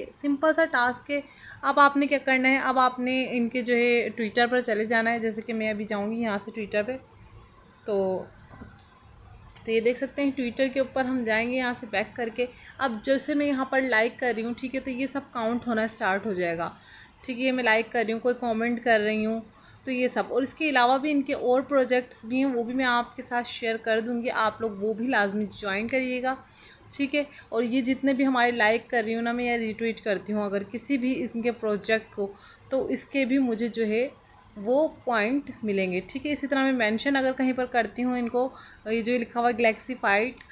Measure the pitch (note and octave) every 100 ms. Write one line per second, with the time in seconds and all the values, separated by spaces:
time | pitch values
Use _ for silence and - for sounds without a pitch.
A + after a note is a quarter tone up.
0 | - - C#4+ C#4 D#4 D#4 D#4+ B3+ B3 B3
1 | - C#4+ C#4 - - - C4+ C#4+ C#4+ C#4
2 | C#4+ C#4 C#4 C4 C4 C4+ C4 B3+ B3+ B3+
3 | B3 C4 B3+ B3 A#3 B3+ A#3 A#3+ A#3+ A#3+
4 | G#3 A3 G#3+ A#3+ A#3+ B3 B3 G#3 A3 A#3
5 | A3+ A#3 A3 G#3+ A#3 A3+ G#3+ G#3 G#3+ G#3
6 | G#3 A3+ A#3 G3+ A3 A3 G3 G#3 G#3 C4
7 | - - - - - - - - - G2+
8 | F#2+ F#2 - - - - - - - -
9 | - - - - - - - A3+ A3+ B3
10 | C4+ - C#4 C4+ A#3+ A#3 C4+ C4+ B3+ C4+
11 | B3+ B3+ A3 G#3+ A#3+ B3+ B3 A#3+ G#3+ G3
12 | A3 - A3+ A3+ B3 - - - C4 A3
13 | C4+ C4+ C#4 D4 D4 C4 C4 C4 C4 A3
14 | A#3 A#3 B3 A3 A3+ A#3 C4 C4 C4+ B3
15 | C4+ C#4 C#4 - A3+ A#3+ A#3 A3 A3 -
16 | G#3 G3 A3 F3+ E3+ E3 E3+ - - -
17 | - - - A#3 C4 B3+ A#3 A3 A3+ A#3+
18 | G#3+ A3+ B3 B3 A#3+ A3 A#3 A#3 A#3+ A3
19 | G#3+ A3 A3 A3+ A3 - - - - B3
20 | B3 G#3+ G3+ A#3+ C4 - D#4 C4 A#3+ C4+
21 | D4+ C#4+ C4+ C4 B3 B3+ C4 C#4 B3 B3
22 | B3 - A3 B3+ C#4 A#3+ A#3 B3+ B3+ A#3+
23 | A#3+ - B3 A#3+ A#3 - A3+ A3+ A3+ A3
24 | A3+ A#3+ A#3+ - A3 A3 A3+ G3 G#3+ G#3+
25 | A#3+ A#3 G3+ G#3 G3+ - G3+ G3 A3+ C4
26 | B3+ B3+ B3+ C4 - - - - - -
27 | C#4 D4 C#4+ - - A3+ A#3+ C4 A#3+ C4
28 | C4+ C4 C4+ B3+ A#3+ A#3+ G#3+ A3+ - A#3+
29 | G#3+ A3+ A#3 A#3+ A#3+ A#3+ A3 G#3+ A3+ G#3+
30 | A3 F#3+ G3+ G#3 G3+ G3+ G3+ A#3+ - C#4
31 | B3+ C4 A#3+ A#3 A#3+ A3+ G#3+ G#3 - A3
32 | A3 - G3 - - - - C4 - C4
33 | - C#4 B3 C#4 B3+ A3 A#3 A3+ G#3+ A3
34 | C#4 - - - - G#3+ G3+ C4+ D#4 -
35 | - A3+ G#3 C#4+ C#4 - G#3+ G3 F#3 F3+
36 | F#3 C4+ D4 C#4+ C#4 C#4 C4+ B3+ G#3+ A3
37 | C#4 C#4 C4 C4 B3+ B3+ B3 A#3+ A3 -
38 | B3 B3 A#3 B3 C4 - - - G#3+ A#3
39 | A3 B3 A3 A#3+ A#3+ A#3 A3+ G#3+ - B3+
40 | A3 G3+ B3 B3 -